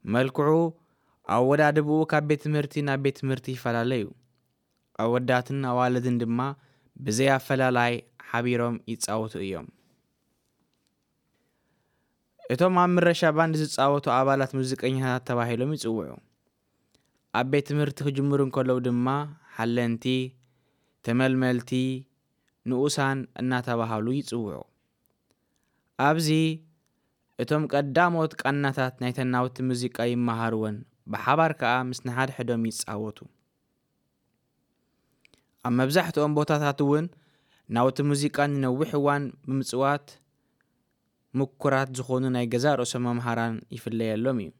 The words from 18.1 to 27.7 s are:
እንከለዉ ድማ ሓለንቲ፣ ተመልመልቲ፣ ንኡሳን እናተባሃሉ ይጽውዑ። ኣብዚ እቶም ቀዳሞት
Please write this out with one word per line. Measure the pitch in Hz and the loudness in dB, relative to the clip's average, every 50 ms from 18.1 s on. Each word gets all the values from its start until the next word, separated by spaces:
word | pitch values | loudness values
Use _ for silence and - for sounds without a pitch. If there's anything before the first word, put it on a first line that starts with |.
| 139 135 139 143 139 139 139 | 0 0 2 2 4 2 2
እንከለዉ | 131 123 135 131 127 127 127 | 2 2 0 2 2 2 2
ድማ | 123 127 120 120 123 127 135 143 147 147 147 - _ - | 2 0 0 0 0 0 0 -2 -4 -6 -12 -20 _ -20
ሓለንቲ፣ | - - 113 117 117 123 120 117 117 113 - 127 127 131 127 127 - _ _ _ _ _ _ _ _ _ _ _ _ _ _ | -6 -4 -2 0 0 2 2 0 -2 -2 -2 0 0 0 -2 -4 -10 _ _ _ _ _ _ _ _ _ _ _ _ _ _
ተመልመልቲ፣ | - 117 123 131 131 131 131 131 127 123 123 120 - 131 127 127 131 131 127 131 _ _ _ _ _ _ _ _ _ _ _ _ | -2 0 2 2 2 2 2 2 2 2 0 -2 -2 -2 0 0 -2 -4 -6 -10 _ _ _ _ _ _ _ _ _ _ _ _
ንኡሳን | 117 127 123 135 147 143 - 139 135 135 135 131 - _ | -4 0 0 0 0 0 0 0 0 0 -2 -6 -10 _
እናተባሃሉ | - 123 127 127 123 120 - 120 117 113 113 113 107 107 117 131 | -6 -2 -2 -2 -2 -2 -2 -2 -2 -2 -2 -2 -2 -2 -2 -2
ይጽውዑ። | 143 139 - 110 120 113 101 78 64 - _ _ _ _ _ _ _ _ _ _ _ _ _ _ _ _ _ _ _ _ _ _ _ _ _ _ - | -2 -4 -4 -6 -6 -4 -6 -8 -10 -12 _ _ _ _ _ _ _ _ _ _ _ _ _ _ _ _ _ _ _ _ _ _ _ _ _ _ 0
ኣብዚ | 131 143 156 160 165 151 156 156 160 160 160 160 - _ _ _ _ _ _ _ _ _ _ _ _ _ _ - | 2 2 2 2 2 2 2 2 2 0 -2 -4 -10 _ _ _ _ _ _ _ _ _ _ _ _ _ _ -6
እቶም | 123 113 151 151 156 | -2 0 0 0 0
ቀዳሞት | - | 0